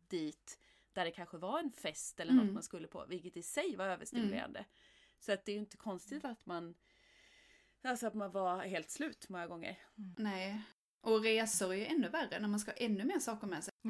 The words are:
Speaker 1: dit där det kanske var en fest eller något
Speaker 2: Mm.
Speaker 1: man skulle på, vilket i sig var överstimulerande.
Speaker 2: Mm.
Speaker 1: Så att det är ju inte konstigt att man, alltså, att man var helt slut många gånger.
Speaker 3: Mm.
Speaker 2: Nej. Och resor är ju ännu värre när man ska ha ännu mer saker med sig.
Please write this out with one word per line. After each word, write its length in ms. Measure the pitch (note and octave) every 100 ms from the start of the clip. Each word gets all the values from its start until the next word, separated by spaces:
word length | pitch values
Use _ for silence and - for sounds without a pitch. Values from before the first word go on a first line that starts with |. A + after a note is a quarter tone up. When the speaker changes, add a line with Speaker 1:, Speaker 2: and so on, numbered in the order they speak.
| -
Speaker 1:
dit 500 | F3+ D#3 - - - - - _
där 120 | -
det 60 | E3+
kanske 260 | E3 F3 E3
var 220 | F3+ D4
en 120 | D4+
fest 480 | - D#3+ D#3 - -
eller 120 | E3
något 100 | B3+
Speaker 2:
Mm. 120 | G#3
Speaker 1:
man 80 | G3
skulle 240 | - F3 D#3+
på, 160 | F3+ -
vilket 280 | F3 F3 F3
i 60 |
sig 340 | F3 - F4+ G3
var 100 | F#3+
överstimulerande. 720 | F3+ - A#3+ G#3 - - -
Speaker 2:
Mm. 120 | G#3 _ - - - _
Speaker 1:
Så 120 | -
att 120 | G3
det 80 | -
är 20 |
ju 60 | G#3
inte 160 | G#3 -
konstigt 480 | A3 F3+ - C#4+
att 220 | C#4 A3+ -
man, 280 | F3 E3+ F3 _ _ - - - - - - _ _
alltså, 220 | C4 B3 A3+
att 80 |
man 160 | G#3+ G3+
var 260 | F#3+ F#3 F3+
helt 320 | F#3 F3+ D#3+
slut 380 | - D4 - -
många 180 | F3+ E3+
gånger. 320 | E3+ E3 F#3 - -
Speaker 3:
Mm. 160 | F#3+ F3+
Speaker 2:
Nej. 440 | G#3+ F#3+ F#3+ G#3+ G#3+ - _ _
Och 220 | A3+ A3
resor 500 | A3 A3 A3 - F#3+
är 40 | F#3
ju 100 | G#3+
ännu 220 | E4 B3+
värre 300 | D#4+ B3 -
när 80 | G#3
man 120 | G#3
ska 100 | G#3
ha 60 | -
ännu 280 | A#3 G3+
mer 140 | A#3+ F#4
saker 280 | - G#3+ G3+
med 180 | E3
sig. 100 | - -